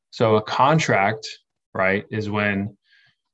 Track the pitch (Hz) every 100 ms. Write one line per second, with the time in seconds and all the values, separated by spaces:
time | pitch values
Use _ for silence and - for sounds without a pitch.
0 | _ - 113 107 - - 131 156 156 107
1 | 98 110 - - _ _ _ 98 95 98
2 | - 107 104 104 104 98 101 - _ _
3 | _ _ _